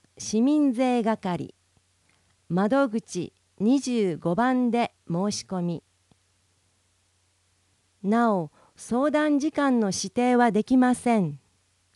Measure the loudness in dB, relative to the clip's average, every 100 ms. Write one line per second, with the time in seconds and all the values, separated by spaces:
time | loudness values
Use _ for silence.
0 | _ -16 -4 0 2 2 2 2 0 0
1 | 0 -2 -4 -6 -8 -16 _ _ _ _
2 | _ _ _ _ _ -2 2 2 0 -2
3 | -6 -8 -8 -12 _ _ 0 0 0 -2
4 | -2 -2 -2 0 0 0 0 0 -2 -6
5 | -8 -4 -4 -6 -8 -6 -4 -6 -10 _
6 | _ _ _ _ _ _ _ _ _ _
7 | _ _ _ _ _ _ _ _ _ _
8 | -2 0 2 0 -4 -12 _ -20 -6 -2
9 | 0 0 2 0 0 0 0 2 0 -2
10 | -4 -2 2 4 4 2 2 4 4 2
11 | 0 0 0 -4 -16 _ _ _ _